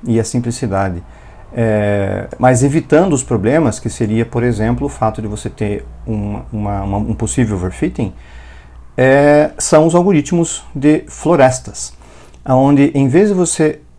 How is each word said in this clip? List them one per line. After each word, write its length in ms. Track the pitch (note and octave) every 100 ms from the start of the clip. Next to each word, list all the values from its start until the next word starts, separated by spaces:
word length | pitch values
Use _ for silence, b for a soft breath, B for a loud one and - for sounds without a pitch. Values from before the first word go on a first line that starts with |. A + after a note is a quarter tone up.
e 160 | - A2+
a 40 |
simplicidade, 760 | G#2+ B2+ A#2+ A#2 A#2+ F#2+ G2 F2 - B B B B -
é, 680 | A2+ G#2+ G#2 G2+ G2 G2 - -
mas 240 | B2+ B2+
evitando 520 | C#3 D3+ - D3+ F#3+
os 80 | D3
problemas, 560 | - A2+ F#2+ D3 D3 -
que 100 | -
seria, 380 | - A2+ A2 A#2
por 160 | B2
exemplo, 420 | A#2+ A2 A2 B2 C#3
o 40 |
fato 320 | - A2+ G#2+
de 60 | A2
você 200 | G#2 A2
ter 380 | - G#2+ G2+ - -
uma, 400 | - G#2+ G2+ G2+ -
uma, 300 | A2 G2+ G2+
uma, 160 | G2 G2
um 160 | G#2+
possível 420 | G#2+ A2 - A#2 G2+
overfitting, 560 | F#2 - D3+ - G#2 - b b b b b b -
é, 580 | - C3 C3+ D3 D3 D3+ -
são 300 | - D#3+ D#3+
os 80 |
algoritmos 680 | F3 F3 F3 D3 F3 E3 - -
de 300 | C#3+ C#3+ D3+ -
florestas, 880 | - D3+ E3 C3 B2+ - - - - b b b b
onde 460 | - C3 C3+ C#3+ C#3+
em 140 | C#3 C3+
vez 200 | D3 G#3
de 60 |
você 460 | F#3+ E3+ - D#3 D3+ -